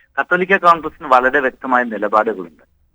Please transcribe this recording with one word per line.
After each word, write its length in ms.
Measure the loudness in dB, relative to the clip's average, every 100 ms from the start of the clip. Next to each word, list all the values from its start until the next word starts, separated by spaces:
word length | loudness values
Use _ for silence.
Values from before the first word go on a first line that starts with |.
| _ -8
കത്തോലിക്ക 380 | -4 -2 0 2
കോൺഗ്രസിന് 500 | 2 2 -2 -12 2
വളരെ 320 | 2 4 0
വ്യക്തമായ 440 | -2 -4 -2 -2
നിലപാടുകളുണ്ട്. 800 | -2 -4 -2 0 0 -4 -10 _ _ _ _